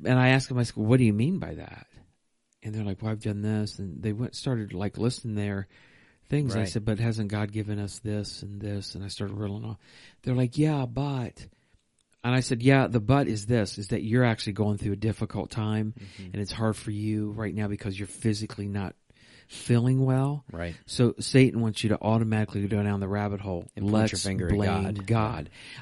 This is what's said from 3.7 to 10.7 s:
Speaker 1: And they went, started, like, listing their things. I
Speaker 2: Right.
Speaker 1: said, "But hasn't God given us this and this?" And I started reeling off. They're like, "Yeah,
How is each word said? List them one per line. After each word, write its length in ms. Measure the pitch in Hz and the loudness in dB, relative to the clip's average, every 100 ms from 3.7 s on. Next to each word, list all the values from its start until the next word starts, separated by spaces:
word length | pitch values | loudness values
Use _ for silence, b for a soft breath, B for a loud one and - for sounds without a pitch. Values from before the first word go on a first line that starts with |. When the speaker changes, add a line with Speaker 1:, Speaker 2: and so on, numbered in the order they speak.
| - | -6
Speaker 1:
And 240 | 98 69 | -10 -6
they 100 | 107 | -4
went, 220 | 104 123 | -2 -4
started, 380 | - 139 120 104 | -4 -2 -2 -2
like, 260 | 90 101 - | -4 -4 0
listing 360 | 113 - 117 | -2 -2 -4
their 320 | 104 104 98 98 b b b b b - | -4 -2 -4 -6 b b b b b -4
things. 260 | 147 139 | -2 0
I 60 | 107 | 0
Speaker 2:
Right. 80 | 98 | -2
Speaker 1:
said, 160 | 110 | -2
"But 140 | 110 104 | -2 0
hasn't 320 | 117 113 101 | 0 -2 -2
God 220 | 104 107 | -2 -2
given 260 | 107 104 104 | -4 -4 -4
us 200 | 101 - | -6 -8
this 420 | 107 104 101 - | -6 -4 -6 -10
and 180 | 101 101 | -12 -8
this?" 340 | 104 101 92 | -6 -6 -8
And 100 | 90 | -10
I 40 | 98 | -10
started 260 | - 101 | -8 -6
reeling 300 | 101 104 104 | -6 -6 -6
off. 140 | 113 104 b b b b | -8 -10 b b b b
They're 120 | - | -2
like, 240 | 123 123 147 | 2 2 2
"Yeah, 280 | 156 | 2